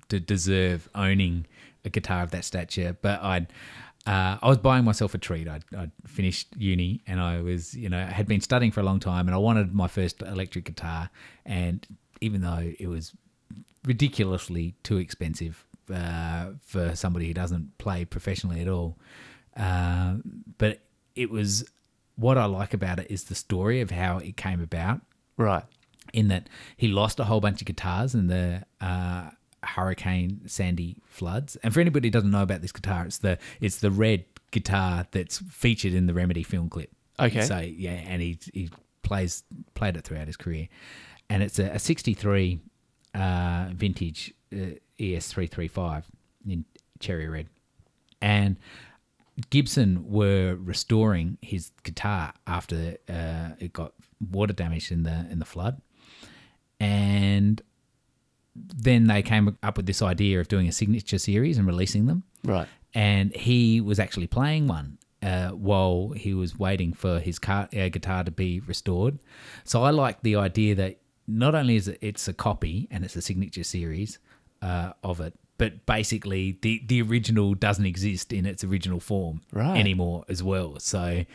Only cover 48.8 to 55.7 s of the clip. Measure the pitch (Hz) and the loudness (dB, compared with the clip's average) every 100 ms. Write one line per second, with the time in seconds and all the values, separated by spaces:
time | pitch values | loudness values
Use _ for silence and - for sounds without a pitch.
48.8 | - _ _ _ _ - - 143 139 139 | -20 _ _ _ _ -12 2 4 4 4
49.8 | 101 90 - 104 101 98 92 90 90 - | 4 4 0 2 4 4 2 0 -4 -4
50.8 | - 113 110 90 82 - - 92 - - | 2 4 4 4 0 -4 -6 -8 -8 -14
51.8 | - - 104 98 76 - - 87 - 82 | -12 -6 -2 -2 -4 -8 -6 -4 -2 -4
52.8 | 82 - - 87 82 82 82 - 90 - | -4 -6 -8 -6 -4 -4 -6 -8 -10 -8
53.8 | 80 - _ - 90 95 104 - 82 82 | -10 -12 _ -12 -4 0 0 0 -2 -2
54.8 | - 82 80 82 87 82 - 87 101 | -2 0 0 -2 -4 -6 -6 -4 -4